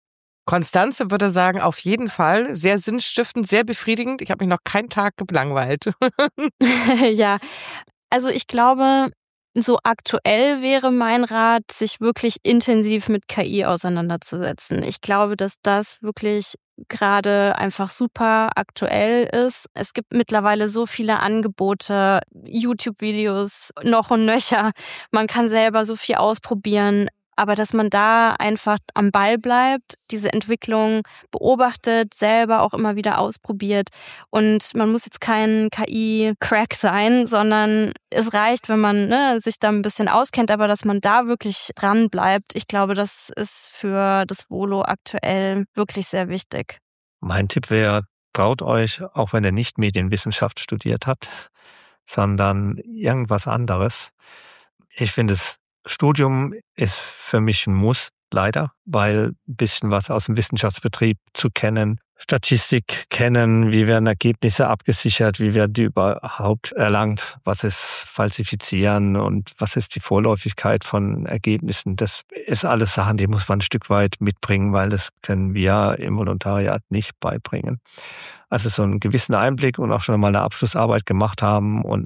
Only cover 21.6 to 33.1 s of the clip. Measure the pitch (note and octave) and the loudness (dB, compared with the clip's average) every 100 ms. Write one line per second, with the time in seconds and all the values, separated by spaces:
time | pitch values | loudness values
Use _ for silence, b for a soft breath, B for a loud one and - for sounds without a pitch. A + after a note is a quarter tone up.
21.6 | G3 G3+ - G3+ G3 G3 - - - A#3 | -2 -2 -2 2 4 2 0 -10 -8 -4
22.6 | A#3+ A#3 B3 G3+ G#3+ G#3+ G#3+ G3 G3+ - | -2 -2 -6 -6 -4 -2 0 -2 -4 -6
23.6 | - - - A3+ A3 A#3 A3 A#3 - A3+ | -10 -4 2 2 4 2 4 2 2 2
24.6 | G#3+ B B B B A3 A3 A#3+ A#3 A3 | 2 B B B B -2 0 0 2 4
25.6 | A3+ A3 G#3+ A3 - - G#3 A3 - G#3 | 4 2 0 -2 -2 2 2 0 -4 -6
26.6 | G#3 G#3 G3+ G3+ G3+ - _ - G3+ G#3 | 0 2 4 2 0 -4 _ -2 0 0
27.6 | G#3+ A3+ G#3+ G3+ G#3+ A3+ A3+ - G#3 G#3+ | 0 0 2 2 4 6 4 2 -2 -2
28.6 | - G#3 - - G3+ G3+ G3+ A#3 B3 B3 | 0 -2 -2 0 2 4 2 2 2 2
29.6 | B3+ C4+ - - - A3 G3+ A3 G#3 A#3 | 4 0 -4 -18 -10 -6 -2 -2 -2 -4
30.6 | - A3 A3 A3 G#3+ B - - - B3+ | -2 0 2 0 -4 B -12 -2 2 4
31.6 | B3 A#3+ - A3+ G#3+ - G#3 A3+ A#3 A3 | 2 0 0 0 0 0 2 4 4 2
32.6 | G#3 - A3 G3+ G#3+ | 2 0 -2 -2 0